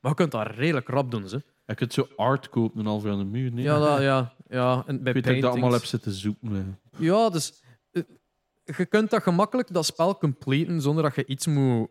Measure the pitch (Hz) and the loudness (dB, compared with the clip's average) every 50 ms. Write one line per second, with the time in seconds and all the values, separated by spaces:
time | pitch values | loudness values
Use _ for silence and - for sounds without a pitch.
0 | - 127 151 - 185 156 127 113 107 110 107 110 131 165 160 135 120 - - 135 | 0 -2 2 2 0 0 0 -4 -4 -6 -4 -2 0 0 0 0 -2 0 0 0
1 | 139 127 120 110 98 95 101 135 - _ _ _ _ - 110 - - 120 - - | 0 0 -4 -6 -6 -6 -8 -10 -10 _ _ _ _ -10 -4 -4 -4 -2 0 -2
2 | 131 - - - 104 120 135 139 - - - 120 113 110 - 110 107 107 104 104 | -2 -2 -2 0 2 2 2 0 -2 -4 -2 0 0 0 -2 -2 -2 -2 -2 -2
3 | 104 107 101 98 98 98 104 123 131 127 120 117 127 143 151 151 151 151 147 139 | -2 -2 -2 -2 -2 -4 -4 -4 -4 -4 -4 -4 0 0 2 2 4 2 2 2
4 | 135 139 135 131 127 123 - _ - _ 123 127 123 127 127 127 135 - 139 127 | 2 2 2 2 0 -2 -8 _ -18 _ -2 0 2 2 2 0 0 -4 -6 -4
5 | 135 127 123 131 120 127 127 131 135 123 123 123 123 123 123 120 - - - 117 | -2 0 0 0 2 2 2 2 2 2 2 2 2 4 4 2 0 0 -4 -4
6 | - 110 98 92 95 107 104 - - 113 104 98 95 95 95 - _ _ _ - | -4 -4 -6 -4 -4 -4 -4 -4 -6 -6 -4 -4 -4 -6 -10 -14 _ _ _ -2
7 | 156 160 185 214 233 220 180 160 143 - - _ _ _ - _ _ _ _ 175 | 0 2 4 4 4 2 2 -2 -4 -4 -10 _ _ _ -20 _ _ _ _ -8
8 | - _ - _ _ _ _ _ _ _ _ _ _ - 151 - 185 - - 214 | -8 _ -14 _ _ _ _ _ _ _ _ _ _ -14 -6 -6 -4 0 2 2
9 | 220 214 - 214 - 190 175 170 208 208 - 254 240 - 180 175 156 - - - | 2 4 0 0 2 2 2 2 2 2 0 -4 -4 0 -2 -2 -2 -2 0 0
10 | 165 180 196 - - 151 127 _ - 139 135 143 165 - 175 165 139 139 151 160 | 0 0 0 0 -2 -2 -2 _ -2 0 0 0 0 0 -2 0 0 0 0 2
11 | 156 147 135 - - - 139 135 - - 151 143 135 131 123 113 113 - | 0 0 0 -2 -4 -4 -6 -6 -2 0 2 2 4 2 2 2 -2 -4